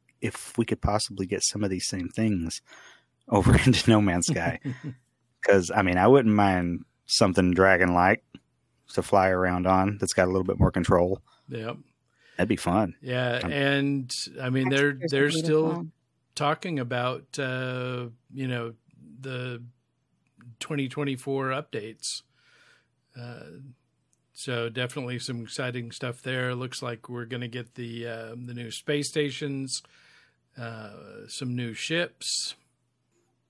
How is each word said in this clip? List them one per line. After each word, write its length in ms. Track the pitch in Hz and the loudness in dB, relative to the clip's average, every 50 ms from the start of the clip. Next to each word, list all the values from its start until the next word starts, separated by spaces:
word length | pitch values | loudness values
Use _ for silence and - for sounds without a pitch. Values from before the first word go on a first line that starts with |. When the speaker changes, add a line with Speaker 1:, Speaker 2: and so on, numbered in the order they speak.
| _ _ _ _ | _ _ _ _
Speaker 1:
if 380 | - 113 - - - - - - | -8 -8 -6 -6 -14 -8 -2 -2
we 80 | 113 | 0
could 160 | - 107 - | 0 -2 -2
possibly 460 | - - 104 107 - - 104 95 95 87 | 0 0 0 0 -2 -4 -6 -6 -4 -4
get 160 | 98 92 - | -2 -2 -2
some 200 | - - 101 104 | -2 -2 -2 -2
of 60 | 98 | -2
these 180 | 95 90 - - | -2 -2 -4 -4
same 220 | - 95 87 87 | -6 -6 -6 -6
things 500 | - - 113 110 104 92 82 82 - - - _ - - - - - _ _ _ _ _ _ - | -4 -2 0 0 0 0 -2 -4 -8 -10 -14 _ -20 -20 -20 -20 -20 _ _ _ _ _ _ 2
over 240 | - 101 92 - - | 2 4 6 8 6
<laughs> 100 | - - | 8 6
into 220 | 131 120 - - - | 6 4 4 6 6
No 140 | 113 107 | 6 6
Man's 240 | 104 98 85 87 85 | 6 4 2 2 0
Sky. 340 | - 160 90 82 85 - - - 139 127 - - 147 127 - | 0 -2 -2 -2 -2 -4 -4 -6 -8 -8 -8 -10 -12 -14 -14
Speaker 2:
<laughs> 420 | _ _ _ _ _ _ _ _ - | _ _ _ _ _ _ _ _ 2
Speaker 1:
'Cause, 260 | - 101 98 90 82 | 4 4 4 4 2
I 140 | 82 107 98 | 2 2 2
mean, 160 | 92 90 90 | 4 4 6
I 80 | 92 110 | 8 8
wouldn't 260 | 131 143 127 110 107 | 8 8 8 6 4
mind 520 | 104 101 98 95 90 87 87 87 82 - _ _ _ _ | 6 4 4 4 2 0 -2 -4 -6 -8 _ _ _ _
something 480 | - - - 113 98 90 - 92 92 90 | -2 2 4 4 4 4 4 4 4 6
dragon-like 680 | 90 92 95 95 87 92 90 87 87 87 92 107 - - _ _ - _ _ _ _ _ _ _ _ _ _ - | 6 8 8 8 6 4 4 4 6 6 6 4 2 -2 _ _ -20 _ _ _ _ _ _ _ _ _ _ -4
to 100 | - 90 | -4 -2
fly 240 | - - 101 92 95 | 2 4 4 6 4
around 400 | 92 90 92 92 87 90 90 92 | 4 2 2 2 0 0 2 4
on 320 | 92 92 95 98 104 101 | 4 4 4 2 0 -2
that's 140 | - 95 - | -4 -2 2
got 100 | - 92 | 2 2
a 60 | 90 | 4
little 120 | 92 95 90 | 4 0 0
bit 140 | 92 95 - | 0 2 2
more 140 | - 92 | 2 2
control. 500 | - 95 87 - 104 87 87 90 95 92 - _ _ _ _ - | 2 0 2 4 4 4 4 4 0 -4 -8 _ _ _ _ -12
Speaker 2:
Yep. 280 | 127 117 110 113 127 - - _ _ _ _ _ _ _ _ _ _ - | -12 -10 -8 -10 -10 -12 -16 _ _ _ _ _ _ _ _ _ _ -2
Speaker 1:
That'd 120 | - 107 | 0 0
be 60 | 110 | 2
fun. 400 | 87 - - 87 104 110 92 - - | 0 2 2 2 2 2 0 -2 -8
Speaker 2:
Yeah, 420 | - 127 127 127 127 123 120 127 - | -8 -4 -2 -2 0 0 0 -2 -2
Speaker 1:
Um, 80 | - | -2
Speaker 2:
and, 600 | 143 139 139 139 139 139 139 139 143 139 131 123 - - - - - - | -2 0 2 2 2 2 2 0 0 -2 -4 -6 -8 -8 -8 -10 -10 -8
I 80 | 131 127 | -4 -2
mean, 200 | 127 135 131 131 | 0 0 2 2
Speaker 3:
That's 120 | 139 139 | 2 4
Speaker 2:
they're, 100 | 143 143 139 | 2 2 0
Speaker 3:
just 180 | 131 127 165 | -2 -4 -2
Speaker 2:
they're 180 | 139 139 143 147 | 2 4 4 4
still 340 | 160 165 156 165 156 156 160 | 2 0 2 2 2 4 4
Speaker 3:
beautiful. 220 | 160 160 170 170 160 - _ _ _ _ _ _ _ _ | 2 -2 -4 -6 -10 -14 _ _ _ _ _ _ _ _
Speaker 2:
talking 460 | - 147 143 156 151 - 185 165 143 | -2 0 0 -2 -2 -4 -6 -4 -4
about, 580 | 127 120 127 123 120 127 127 - - _ - - | -4 -2 -2 -2 -2 -2 -4 -6 -10 _ -8 -6
uh, 720 | 139 131 127 127 131 127 127 127 123 127 127 123 123 117 113 _ _ _ - | -4 -4 -4 -4 -4 -6 -6 -6 -6 -6 -6 -8 -8 -10 -14 _ _ _ -10
you 140 | 131 135 127 | -8 -6 -4
know, 260 | 127 120 117 117 113 113 _ _ _ _ - - - 127 | -4 -4 -6 -8 -12 _ _ _ _ _ -20 -20 -20 -16
the 400 | 131 135 131 123 123 127 120 120 120 120 _ _ _ _ _ _ _ _ _ _ _ _ _ _ - 120 113 _ | -12 -10 -8 -8 -8 -8 -10 -12 -14 -18 _ _ _ _ _ _ _ _ _ _ _ _ _ _ -20 -20 -16 _
twenty 280 | - - 156 143 139 127 | -10 -6 -4 -4 -4 -4
twenty-four 640 | - 151 147 139 135 127 - 143 135 135 135 131 | -4 -6 -4 -4 -6 -6 -6 -6 -4 -4 -2 -2
updates. 720 | 131 139 160 - - 151 101 113 110 _ - - - - - _ _ _ _ _ _ _ _ _ _ _ _ _ _ _ _ _ _ 123 | -4 -4 -6 -8 -10 -10 -10 -10 -14 _ -10 -10 -10 -10 -12 _ _ _ _ _ _ _ _ _ _ _ _ _ _ _ _ _ _ -16
Uh, 400 | 120 120 120 113 - - - - 135 135 123 _ _ _ _ _ _ _ _ _ _ _ _ | -16 -14 -16 -16 -18 -18 -20 -20 -20 -20 -20 _ _ _ _ _ _ _ _ _ _ _ _
so 340 | - - - 127 117 117 117 | -14 -8 -6 -4 -4 -4 -6
definitely 500 | 110 123 123 123 - 147 131 123 123 120 | -4 -4 -6 -6 -6 -8 -8 -8 -8 -8
some 220 | - - 127 120 | -8 -8 -8 -10
exciting 500 | 117 107 - - 135 127 123 127 117 117 | -10 -10 -8 -6 -6 -6 -6 -8 -10 -10
stuff 320 | 120 - - 123 120 - - | -10 -8 -8 -8 -8 -8 -8
there. 320 | 131 127 127 127 127 127 | -6 -4 -4 -2 -4 -4
Looks 260 | 123 127 127 123 - | -6 -8 -8 -10 -10
like 260 | - 123 120 113 - - | -8 -8 -10 -10 -12 -12
we're 160 | 123 120 120 | -12 -10 -10
gonna 220 | 113 127 120 123 120 | -8 -8 -8 -8 -8
get 280 | 117 123 120 123 _ | -10 -10 -12 -12 _
the, 320 | 127 123 117 117 117 117 117 | -14 -12 -10 -10 -10 -10 -10
uh, 280 | 113 113 113 110 117 | -10 -10 -12 -12 -12
the 180 | 123 123 120 120 | -14 -12 -12 -12
new 160 | 120 120 113 | -12 -12 -12
space 380 | 110 - - - 151 147 147 - | -12 -12 -4 -2 -2 -2 -2 -2
stations, 720 | - 160 147 143 131 - 156 143 139 135 135 131 - - - _ _ _ _ _ _ - _ _ _ _ _ _ _ - | -2 -2 -2 -2 -4 -6 -8 -6 -6 -6 -8 -8 -8 -10 -12 _ _ _ _ _ _ -20 _ _ _ _ _ _ _ -14
uh, 680 | 120 117 113 113 110 104 101 90 - 101 101 101 101 - | -12 -12 -12 -12 -16 -16 -18 -18 -20 -18 -18 -18 -16 -14
some 280 | - - 135 127 123 | -12 -10 -8 -6 -6
new 180 | 123 123 117 110 | -4 -6 -6 -8
ships. 840 | - - - 160 170 175 - - _ - - - - - - - - _ _ _ _ _ _ _ _ _ _ _ _ _ _ _ _ _ _ | -8 -6 -4 -2 -2 -2 -4 -6 _ -8 -6 -4 -4 -6 -8 -10 -14 _ _ _ _ _ _ _ _ _ _ _ _ _ _ _ _ _ _